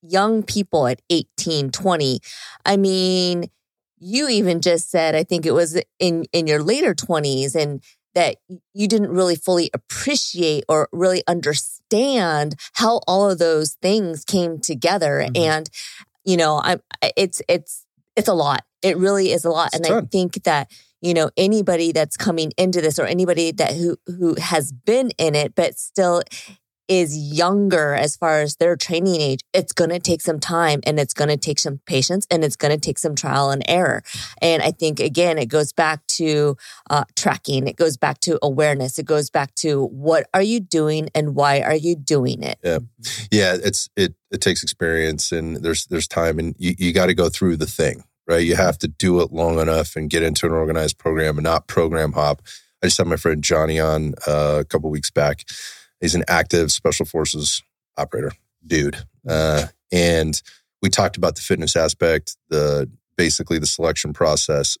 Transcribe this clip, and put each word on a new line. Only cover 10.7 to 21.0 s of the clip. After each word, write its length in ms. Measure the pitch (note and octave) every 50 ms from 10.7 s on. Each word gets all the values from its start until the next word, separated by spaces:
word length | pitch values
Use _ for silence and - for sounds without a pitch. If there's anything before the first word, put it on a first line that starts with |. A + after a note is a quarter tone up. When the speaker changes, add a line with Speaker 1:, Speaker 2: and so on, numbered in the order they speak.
| D#3+ D#3 D3 -
Speaker 1:
really 300 | - F3 F3+ F#3+ F#3 F3+ -
understand 1300 | - F3 F3 D#3 D3 D3+ C#3+ - - - - _ _ A3 G#3 B3+ C#4 C4+ B3 F#3+ E3+ D#3 D3 D3 D3+ D3+ - - - _
how 260 | - A#3 A3 A#3 A3+ -
all 220 | - F3+ F#3+ G3+ G3+
of 80 | F#3+ D#3+
those 340 | E3+ E3 D#3+ D3+ D#3 D3+ - _
things 420 | - F3+ G3+ A3+ G3+ F3 D#3+ D3+ -
came 340 | - - F#3+ F3 E3+ E3 D3+
together. 600 | - - D#3 B2 - E3+ F#3 G3+ E3 D3 C#3+ C#3+ C#3
Speaker 2:
Mm-hmm. 140 | C3 B2+
Speaker 1:
And, 320 | D#3+ E3+ D#3 D#3 D#3 D#3+ D#3 _ - - - - - - _ _ _ _
you 100 | F#3+ F#3
know, 180 | E3+ E3 D#3 D3+
I, 240 | D3+ - - F3+ - _ _ - - - - -
it's, 260 | - G3 F#3 - - -
it's, 380 | - F3 E3+ D#3 - - - - _ _ _ _ _ _
it's 120 | - G#3
a 60 | - G3
lot. 320 | E3+ D3 C#3+ C#3 - - _ _ _
It 160 | - F#3+ F3
really 340 | - F#3 G3 G3+ G3 F#3+ F3+
is 140 | - E3+ D#3
a 40 | E3
lot. 160 | E3 D#3+ E3+
Speaker 3:
It's 100 | - -
Speaker 1:
And 80 | D#3+ E3
Speaker 3:
a 40 | D#3+
Speaker 1:
I 20 | F#3+ A#3
Speaker 3:
ton. 80 | D#3+
Speaker 1:
think 360 | - - F#3+ F3+ F3 - G3+ -
that, 280 | F3+ D#3 D3 C3+ _ - - _ _ _ _